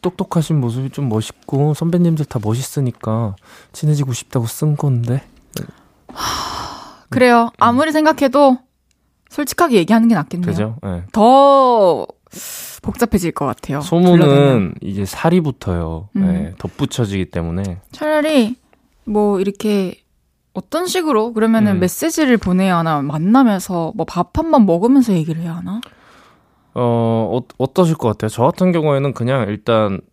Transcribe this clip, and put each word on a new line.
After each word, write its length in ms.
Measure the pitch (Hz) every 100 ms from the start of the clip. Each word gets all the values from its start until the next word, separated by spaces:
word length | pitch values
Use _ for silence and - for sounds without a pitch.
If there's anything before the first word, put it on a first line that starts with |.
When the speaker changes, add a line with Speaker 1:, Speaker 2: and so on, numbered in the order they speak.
Speaker 1:
똑똑하신 580 | 180 - 196 175 151 156
모습이 300 | 120 120 131
좀 180 | 131 139
멋있고 640 | 110 107 - - 139 147
선배님들 520 | 147 165 175 175 160 147
다 120 | 120
멋있으니까 920 | 107 120 135 - 131 - - 110 113 98 _ - _
친해지고 400 | - 151 147 135
싶다고 340 | 120 - 131 113
쓴 300 | - 156 147
건데." 460 | 147 123 117 131 - _ _ - - _ _ _ _
Speaker 2:
하, 920 | - - - - - - - - - _
그래요. 420 | 262 247 240 233
Speaker 1:
음. 20 | _
Speaker 2:
아무리 340 | 233 240 320
생각해도 640 | 311 311 311 277 277 285 254 _ _ _ _ _ _ _
솔직하게 460 | - 285 - 339 226
얘기하는 320 | 165 226 233
게 60 |
낫겠네요. 320 | 208 - 175 175
Speaker 1:
그죠? 260 | 92 107 113
네. 220 | 101 90 95
Speaker 2:
더 920 | - 220 269 277 277 262 233 190 139 76 - _ - - - - -
복잡해질 500 | - - - 202 170
것 140 | - 139
같아요. 340 | 123 - 143
Speaker 1:
소문은 400 | 147 170 180 175
Speaker 2:
둘러대면. 540 | 151 139 143 127 95 -
Speaker 1:
이제 240 | - 101
살이 360 | 98 - 165 180
붙어요. 680 | 151 123 - 87 82 82 98 202
Speaker 2:
음. 100 | 190
Speaker 1:
네, 280 | 92 80 92
덧붙여지기 680 | - - 143 - 110 98 90
때문에. 540 | 87 85 87 98 90 _
Speaker 2:
차라리 640 | - 302 311 302 302 220 254 _ _ _ _
뭐 360 | - 208 208 196
이렇게 540 | 196 202 214 208 185 - _ _ _ _ _
어떤 340 | - - 311 359
식으로 460 | 370 311 226 226
그러면은 440 | 220 220 226 214 190
Speaker 1:
음. 40 |
Speaker 2:
메시지를 560 | 185 - 320 330 294 233
보내야 400 | 185 180 190 175
하나, 240 | 165 151
만나면서 880 | 139 151 175 247 254 196 - 175 160
뭐 100 | - 160
밥 320 | 175 175 -
한 120 | 330
번 160 | 302 202
먹으면서 460 | 170 226 269 233
얘기를 280 | 180 156 160
해야 140 | 170 170
하나? 240 | 180 208 - _ _ _ _ _ _ _ _
Speaker 1:
어, 640 | - 120 117 113 113 107 120
어, 40 | 123 -
어떠실 380 | 131 - 175 156
것 120 | 120
같아요? 200 | 104 110
저 140 | -
같은 280 | 127 - 185
경우에는 400 | 170 151 139 139
그냥 340 | - 120 135 104
일단 520 | 104 - 113 104 95 _